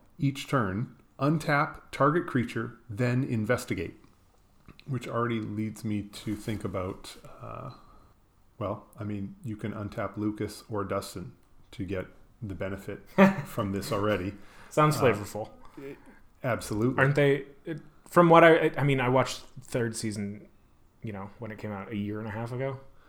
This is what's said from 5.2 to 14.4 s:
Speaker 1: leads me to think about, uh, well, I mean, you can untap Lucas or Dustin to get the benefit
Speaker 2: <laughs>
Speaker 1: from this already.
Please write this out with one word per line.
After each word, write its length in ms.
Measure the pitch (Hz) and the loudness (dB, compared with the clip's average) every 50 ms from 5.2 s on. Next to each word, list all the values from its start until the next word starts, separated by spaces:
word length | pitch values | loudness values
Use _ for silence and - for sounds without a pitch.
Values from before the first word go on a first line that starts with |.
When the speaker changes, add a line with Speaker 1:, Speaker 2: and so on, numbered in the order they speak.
| 120 120 117 113 | 0 0 -2 -2
Speaker 1:
leads 440 | 107 107 104 107 110 110 107 - - | -4 -4 -4 -4 -4 -6 -6 -6 -6
me 180 | 110 104 104 | -4 -4 -4
to 340 | 98 104 - - - 113 104 | -4 -6 -12 -10 -8 -6 -6
think 260 | 101 - 117 107 98 - | -6 -6 -6 -6 -6 -6
about, 520 | 101 90 95 92 95 104 - - - - - - - - - | -6 -4 -4 -4 -6 -6 -8 -12 -16 -18 -18 -20 -20 -18 -16
uh, 280 | 117 113 - - - 131 - - - - - - - - _ _ _ _ _ _ _ _ _ - | -14 -14 -12 -12 -12 -14 -14 -16 -20 -20 -20 -20 -20 -20 _ _ _ _ _ _ _ _ _ -6
well, 260 | 110 95 107 107 - - - - | -6 -4 -6 -6 -10 -16 -14 -10
I 20 | 110 | -8
mean, 300 | 104 104 101 98 95 98 - - | -6 -6 -6 -8 -8 -10 -12 -10
you 120 | 113 104 | -10 -8
can 160 | - - 107 | -6 -6 -8
untap 440 | 104 104 104 101 - 117 101 98 - | -6 -8 -8 -8 -6 -6 -6 -6 -4
Lucas 460 | 107 104 107 104 - 107 104 - - - - | -2 -2 -2 -2 -2 -4 -6 -8 -10 -12 -8
or 140 | 110 101 101 | -6 -4 -4
Dustin 480 | 95 98 98 92 - - 95 87 - - - _ _ - - - - | -2 -4 -4 -4 -6 -10 -12 -12 -12 -14 -20 _ _ -20 -20 -20 -16
to 120 | - - 98 | -12 -10 -6
get 220 | 90 95 92 90 - - - - - - _ | -4 -4 -6 -6 -8 -12 -20 -20 -20 -16 _
the 140 | 113 101 95 | -10 -10 -8
benefit 460 | - 98 95 98 95 - - 101 - - - - - 196 | -6 -6 -6 -6 -8 -10 -10 -12 -12 -14 0 6 8 8
Speaker 2:
<laughs> 200 | 196 196 - 147 | 8 8 4 -4
Speaker 1:
from 260 | - - 127 107 98 | -6 -4 -4 -2 -2
this 180 | 98 98 98 - | -2 -2 -2 -2
already. 440 | 113 101 101 107 104 90 90 101 - - | -2 0 2 2 0 0 0 -4 -8 -10